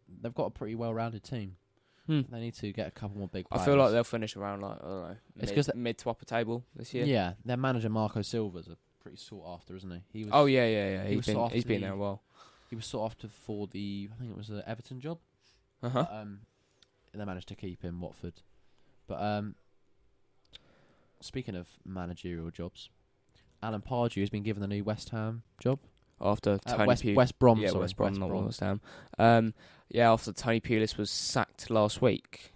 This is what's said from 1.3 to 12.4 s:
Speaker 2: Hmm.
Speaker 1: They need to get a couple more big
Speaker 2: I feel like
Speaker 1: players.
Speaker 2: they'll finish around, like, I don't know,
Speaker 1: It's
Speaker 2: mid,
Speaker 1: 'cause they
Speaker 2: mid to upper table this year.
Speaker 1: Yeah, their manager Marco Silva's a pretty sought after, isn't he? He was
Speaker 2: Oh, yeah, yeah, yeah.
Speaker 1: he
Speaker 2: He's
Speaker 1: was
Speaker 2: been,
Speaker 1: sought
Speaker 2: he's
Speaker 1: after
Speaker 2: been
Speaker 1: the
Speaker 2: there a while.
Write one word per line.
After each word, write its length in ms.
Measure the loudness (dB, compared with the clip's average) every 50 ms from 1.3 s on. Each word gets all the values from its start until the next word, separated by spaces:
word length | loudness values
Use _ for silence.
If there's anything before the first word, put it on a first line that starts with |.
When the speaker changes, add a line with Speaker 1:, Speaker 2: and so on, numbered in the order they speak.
| -8 -8 -8 -8 -12 -16 _ _ _ _ _ _ _ _ _ 0
Speaker 2:
Hmm. 140 | 0 0 0 0
Speaker 1:
They 80 | -4 -8
need 140 | -8 -8 -8
to 160 | -6 -6 -6
get 160 | -4 -4 -4 -6
a 40 |
couple 260 | -6 -8 -8 -8 -6 -6
more 100 | -8 -6
big 180 | -6 -8 -6 -4
Speaker 2:
I 60 | -2 0
feel 160 | 4 6 6
like 40 | 8 8
Speaker 1:
players. 80 | 6 6
Speaker 2:
they'll 100 | 4 2
finish 300 | 2 -2 -4 -4 -6 -6 -6
around, 240 | -6 -6 -6 -6
like, 160 | -8 -8 -10 -10
I 60 | -10 -10
don't 140 | -10 -10 -10 -12
know, 60 | -14 -16 _ _ -10 -8
Speaker 1:
It's 100 | -6 -2
Speaker 2:
mid, 80 | 0
Speaker 1:
'cause 100 | 0 0 0
they 100 | -2 -4
Speaker 2:
mid 180 | -4 -4 -4 -4
to 100 | -4 -6
upper 140 | -6 -6 -8
table 380 | -4 -2 -2 0 0 -4 -6 -6 -10 _
this 180 | -14 -12 -8 -4
year. 100 | -2 0
Speaker 1:
Yeah, 280 | 2 4 4 2 2 -2 -6 -4
their 140 | -4 -2 0
manager 320 | 0 2 2 2 0 0
Marco 320 | 2 2 0 0 0 -2
Silva's 460 | -4 -2 -2 -2 -2 -2 -4 -8 -14 -14
a 100 | -18 -20 _ _ _ _
pretty 160 | _ -18 -18 -18
sought 280 | -18 -16 -16 -14 -12 -12 -14
after, 200 | -14 -14 -14 -14
isn't 160 | -12 -12 -12
he? 100 | -12 -12 -14 -12 -10 -10
He 40 | -4
was 60 | 4 6
Speaker 2:
Oh, 120 | 6 8
yeah, 200 | 8 8 6 6 6
yeah, 220 | 4 2 2 0
yeah. 120 | 0 -2 -2
Speaker 1:
he 60 | 0
Speaker 2:
He's 80 | -2 0
Speaker 1:
was 80 | 0
Speaker 2:
been, 100 | 0 0
Speaker 1:
sought 160 | 0 0 2
Speaker 2:
he's 120 | 0 0 0
Speaker 1:
after 40 | 2
Speaker 2:
been 140 | 0 0
Speaker 1:
the 60 | 0 -4
Speaker 2:
there 60 | -4
a 20 | -4
while. 240 | -4 -4 -6 -8 -12 _ _ -20